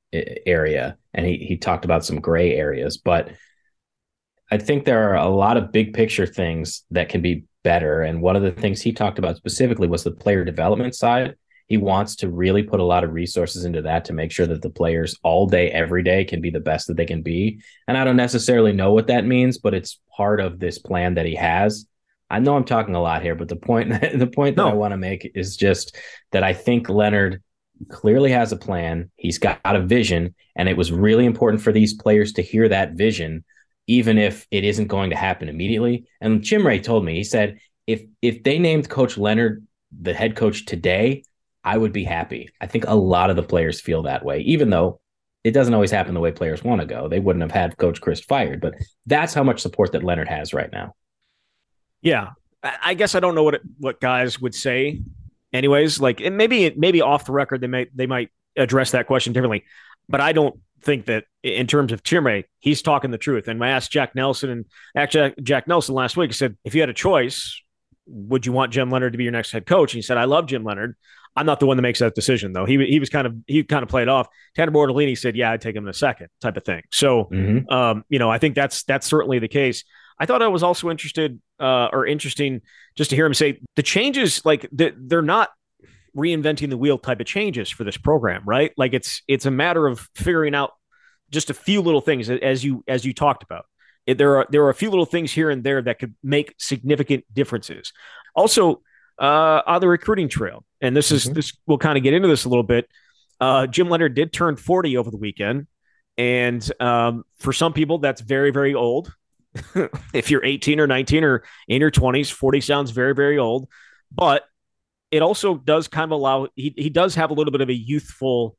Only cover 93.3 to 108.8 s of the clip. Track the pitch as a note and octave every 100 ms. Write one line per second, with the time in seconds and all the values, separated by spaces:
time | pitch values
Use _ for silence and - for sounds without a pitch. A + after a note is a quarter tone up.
93.3 | B2 - E2+ - _ _ _ - C3 C#3+
94.3 | C3+ - D3 C#3+ - A3 F#3+ E3 E3+ D#3
95.3 | D#3 D#3 C3+ C#3 C3+ B2 - A#2 - C3+
96.3 | D3 D3 - - B2+ C3 D3 C#3 C3+ -
97.3 | A2 C#3+ A2+ - - - _ - - -
98.3 | - A3 - F3 - _ _ _ - C#3
99.3 | D3+ D#3+ D#3 - F3 F#3 F3 - F#3 D3
100.3 | - G2 - _ - C3 C#3 - A2+ B2
101.3 | D#3 - - - C#3+ D3+ C#3 C3 E3 F#3+
102.3 | C3+ B2 B2 A2 A#2+ - _ _ _ _
103.3 | - C3 C3+ C3 D#3 F3 E3 D#3 B2 E3
104.3 | - E3+ C#3 - F#3 D#3+ B2 A2+ G#2 G#2
105.3 | - G2+ C3+ D3 _ _ _ _ - B2
106.3 | B2 B2 A#2+ G#2 - B2 A#2+ A#2 A#2 -
107.3 | _ C3+ - E3 D3+ D3+ E3 C#3 C3 A2+
108.3 | C3+ C#3+ C3+ C#3 C3+